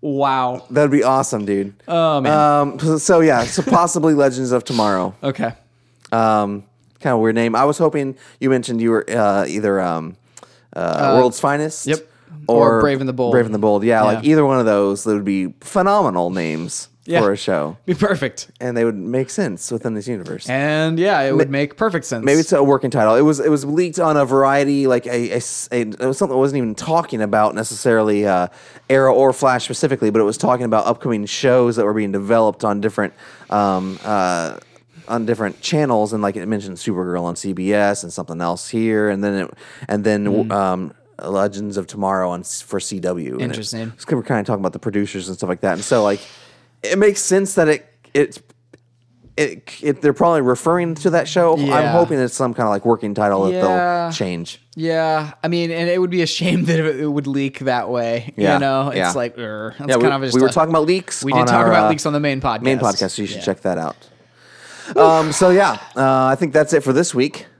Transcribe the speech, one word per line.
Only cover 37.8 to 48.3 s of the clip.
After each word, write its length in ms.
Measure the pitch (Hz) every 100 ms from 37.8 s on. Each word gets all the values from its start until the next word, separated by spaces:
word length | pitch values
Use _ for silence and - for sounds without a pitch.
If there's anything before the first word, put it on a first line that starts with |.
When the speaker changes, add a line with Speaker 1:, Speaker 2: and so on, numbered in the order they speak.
| 101 101
Speaker 2:
and 100 | 87
something 260 | 82 90 82
else 300 | 85 87 -
here, 400 | 113 113 107 104
and 120 | 98
then 100 | 101
it, 160 | 98 90 - - - -
and 140 | 104 104
then 200 | 104 104
Speaker 1:
Hmm. 240 | 101 107
Speaker 2:
um, 420 | 101 95 92 87 - _ -
Legends 540 | 80 98 101 98 104 98
of 100 | 87
Tomorrow 420 | 104 95 95 92
on 120 | 87
s-, 200 | 92 -
for 180 | - 98
C 200 | - 98
W. 340 | 87 87 71
And 80 | 64
it 40 | 123
Speaker 1:
Interesting. 460 | 117 107 113 113 113
Speaker 2:
was, 100 | -
we 80 | 135
were 60 |
kinda 200 | 113 120
talking 180 | 101 107
about 100 | 95
the 60 | -
producers 480 | - 101 101 98 90
and 80 | 90
stuff 140 | 92
like 120 | 90
that, 120 | 98
and 100 | 87
so, 200 | 101 123
like, 180 | 104 101 - - - _ _ _
it 140 | - 190
makes 240 | 208 196
sense 340 | - 185 196 -
that 120 | 160
it, 180 | 151 - _ _
it, 280 | 139 147